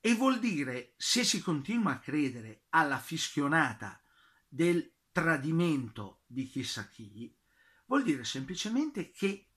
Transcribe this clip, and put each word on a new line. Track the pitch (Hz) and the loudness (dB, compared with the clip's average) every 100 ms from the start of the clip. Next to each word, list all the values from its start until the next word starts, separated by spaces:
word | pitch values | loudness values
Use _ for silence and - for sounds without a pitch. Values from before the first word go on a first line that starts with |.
E | 220 | 4
vuol | 226 262 247 | 4 4 4
dire, | 233 156 131 127 - _ | 0 0 -2 -6 -10 _
se | - 240 | 0 2
si | 240 196 | 2 0
continua | 180 151 139 233 190 | 0 -2 0 0 0
a | 123 | -2
credere | - 147 139 117 110 113 _ | -2 0 0 -2 -14 -18 _
alla | 160 151 131 | 2 2 0
fischionata | - 165 - - 143 160 139 104 101 - _ _ _ _ _ | -4 -6 -4 0 2 2 2 -2 -12 -14 _ _ _ _ _
del | 135 170 175 - _ _ | 0 2 2 -2 _ _
tradimento | - 165 156 143 165 175 143 117 110 101 - _ | -2 2 0 2 2 4 2 -2 -10 -12 -14 _
di | 123 131 | -8 -6
chissà | 135 - 117 104 | -6 -6 -8 -10
chi, | - 107 98 117 _ _ _ _ _ _ | -14 -18 -14 -14 _ _ _ _ _ _
vuol | 269 | 2
dire | 233 135 | 2 0
semplicemente | 113 135 135 180 214 240 311 247 - | -2 -6 -6 -6 -2 0 0 -4 -8
che | - 196 196 _ | -2 -2 -2 _